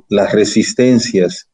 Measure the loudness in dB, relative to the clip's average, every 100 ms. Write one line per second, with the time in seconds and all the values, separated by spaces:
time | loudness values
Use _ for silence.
0 | -2 -2 0 0 0 0 -2 0 2 2
1 | 0 -2 -2 -4 -20